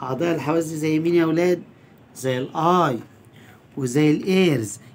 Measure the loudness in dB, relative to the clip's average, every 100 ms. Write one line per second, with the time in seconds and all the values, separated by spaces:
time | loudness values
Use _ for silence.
0 | -8 -4 -2 -2 0 -2 -2 -4 -2 0
1 | 2 2 2 2 2 0 -4 -20 -20 -20
2 | -20 -8 -4 -4 -4 -2 2 4 2 -2
3 | -8 -20 -20 -20 -20 -20 _ -8 -2 2
4 | 2 2 0 2 2 2 -2 -10 -18